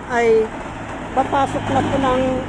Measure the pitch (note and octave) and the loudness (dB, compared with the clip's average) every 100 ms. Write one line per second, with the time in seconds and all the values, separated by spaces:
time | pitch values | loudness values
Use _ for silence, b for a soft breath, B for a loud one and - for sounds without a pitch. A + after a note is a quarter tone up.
0 | - A#3+ A#3 A3 A3 - - - - - | -4 2 4 4 2 -4 -10 -10 -10 -10
1 | - B3+ C4 C#4+ C4+ C#4 - C4+ C4 C4+ | -4 -2 0 0 0 -2 0 0 2 2
2 | C4 B3+ C4 B3+ | 2 2 2 -2